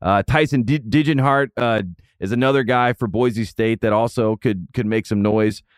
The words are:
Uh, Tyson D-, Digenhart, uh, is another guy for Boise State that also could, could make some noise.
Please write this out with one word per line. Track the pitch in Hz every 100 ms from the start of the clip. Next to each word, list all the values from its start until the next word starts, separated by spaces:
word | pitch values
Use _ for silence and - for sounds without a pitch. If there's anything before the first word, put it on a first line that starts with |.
Uh, | 90 101
Tyson | - 156 156 135
D-, | 113 151
Digenhart, | 110 143 151 143 139 139 139 -
uh, | 120 110 92 85 _ -
is | 98
another | 120 135 139
guy | 120 123 123
for | 120 113
Boise | 104 123 110
State | 107 - 113 110
that | 110
also | 107 117 - 110 110
could, | 123 95 82
could | - 107
make | 110
some | - 101
noise. | 104 110 107 107 _